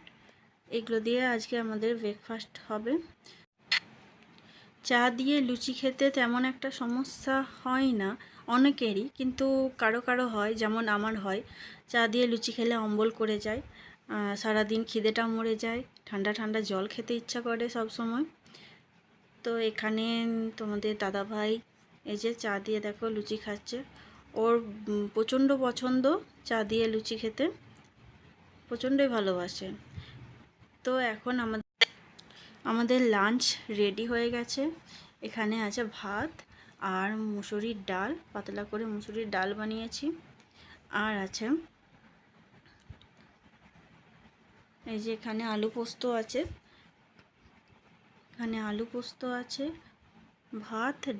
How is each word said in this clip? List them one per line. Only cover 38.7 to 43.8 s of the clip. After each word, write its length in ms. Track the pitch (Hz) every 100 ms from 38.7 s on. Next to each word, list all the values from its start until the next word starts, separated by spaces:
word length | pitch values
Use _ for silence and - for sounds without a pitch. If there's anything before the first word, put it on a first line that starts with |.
| 214 226
মুসুরির 420 | 208 208 214 220
ডাল 200 | 196 190
বানিয়েছি। 520 | 208 214 220 226 - 294 330 - - - - - - -
আর 220 | 208 214 208
আছে 280 | 190 - 226 320 330 _ _ - - _ _ _ _ - - - - - - - - _ - _ - -